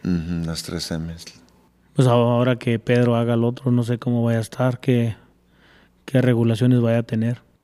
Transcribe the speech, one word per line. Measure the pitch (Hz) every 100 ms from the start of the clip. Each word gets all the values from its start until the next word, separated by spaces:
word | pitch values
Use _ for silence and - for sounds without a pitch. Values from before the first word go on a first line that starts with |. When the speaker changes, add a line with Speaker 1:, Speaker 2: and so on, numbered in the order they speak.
Speaker 1:
Ujú, | - 87 80 85 82
las | 80
tres | - 87 -
M. | 82 82 82 - - _ _ _ _ _
Speaker 2:
Pues | - 127
ahora | 120 120 120 127 120
que | - 117
Pedro | - 123 120 117
haga | 117 117
el |
otro, | 117 123 131
no | 123
sé | 117 120
cómo | 123 120
vaya | 117 113
a |
estar, | 110 - 127 123
qué, | - 123 117 104 _ _ _ _ _ _ _ _ -
qué | 131
regulaciones | 123 117 113 113 123 123
vaya | 117 117
a |
tener. | 117 113 113 123 _ _